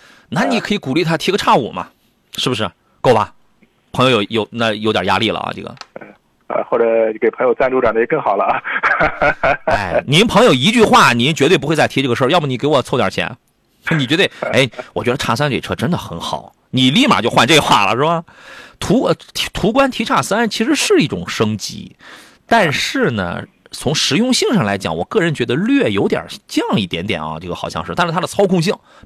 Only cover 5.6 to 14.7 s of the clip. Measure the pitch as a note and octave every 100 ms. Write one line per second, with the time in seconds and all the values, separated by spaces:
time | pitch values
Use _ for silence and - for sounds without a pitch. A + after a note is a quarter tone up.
5.6 | E2+ - - - G#2 - _ _ - -
6.6 | - A#2+ A#2 A2+ A2+ A2 A2+ - B2+ A2+
7.6 | C3 C3 A#2 A2 A#2 D#3 B2 G2+ G2+ -
8.6 | - - - - D#3 - D3+ - C3+ D3
9.6 | - B2+ F#2+ A#2+ - D3+ A3 G3 A3+ C3
10.6 | D#3 A#3+ G#3 A#3 D3+ A#2 C3 D#3+ C#3 E3+
11.6 | C#3 D#3 A#2+ C3+ C3+ A#2 C3 F3 D3 B2
12.6 | C#3+ C#3+ - C3 F#2+ - E2+ - _ _
13.6 | _ _ - D#3+ B2 E3 F3 - - A#2
14.6 | C3